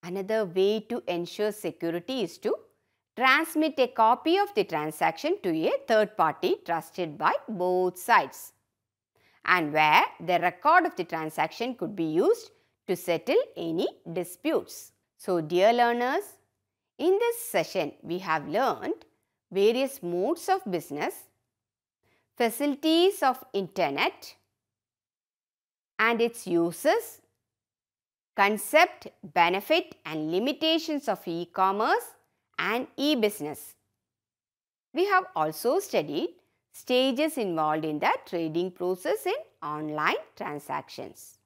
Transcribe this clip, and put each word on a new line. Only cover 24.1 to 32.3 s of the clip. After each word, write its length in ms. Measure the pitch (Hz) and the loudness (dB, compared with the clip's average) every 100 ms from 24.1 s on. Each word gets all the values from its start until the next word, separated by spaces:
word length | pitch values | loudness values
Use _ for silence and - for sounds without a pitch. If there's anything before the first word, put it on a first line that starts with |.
| - - - _ _ _ _ _ _ _ _ _ _ _ _ _ _ _ - | -4 -20 -20 _ _ _ _ _ _ _ _ _ _ _ _ _ _ _ 0
and 240 | 220 233 | 2 2
its 240 | 233 233 - | 0 -2 -2
uses, 720 | 170 170 165 294 427 427 - _ _ _ _ _ _ _ _ _ _ _ - | 2 2 0 2 2 -2 -18 _ _ _ _ _ _ _ _ _ _ _ 2
concept, 720 | 202 208 - 302 359 - - _ 160 | 2 2 2 4 4 0 -20 _ -4
benefit 640 | 175 170 190 - 320 359 - 160 | 2 2 2 2 0 0 -12 -8
and 240 | 156 156 | -6 -2
limitations 800 | 175 247 285 320 320 330 294 254 | 0 0 0 0 0 0 -4 -4
of 120 | 190 - | -6 -4
e-commerce 880 | 170 175 - 190 202 247 427 - - _ | -8 -6 0 0 2 2 0 -2 -20 _